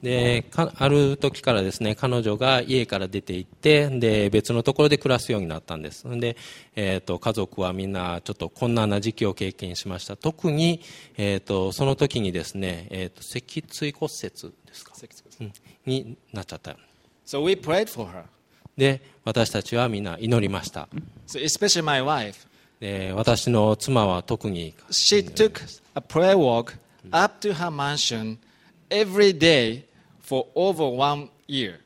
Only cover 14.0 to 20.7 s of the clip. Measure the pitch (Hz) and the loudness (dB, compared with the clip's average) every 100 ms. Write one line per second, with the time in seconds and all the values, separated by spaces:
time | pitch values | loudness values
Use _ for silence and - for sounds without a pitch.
14 | 151 - 95 - 87 - _ - - - | -8 -8 -12 -12 -20 -20 _ -20 -20 -20
15 | - - _ _ 110 101 _ _ - 131 | -20 -20 _ _ -16 -16 _ _ -4 -4
16 | - 120 _ 107 92 82 - - _ _ | -4 -16 _ -14 -12 -14 -14 -18 _ _
17 | _ _ - 143 156 190 - 175 220 - | _ _ -10 -4 0 -2 0 -2 -2 -6
18 | 101 87 80 _ _ _ - - 135 135 | -12 -12 -18 _ _ _ -20 2 2 2
19 | - _ - 110 113 107 - 117 123 104 | -6 _ -4 0 0 0 -2 0 0 -2
20 | 101 - 113 120 101 95 - | -6 -6 0 2 2 -2 -8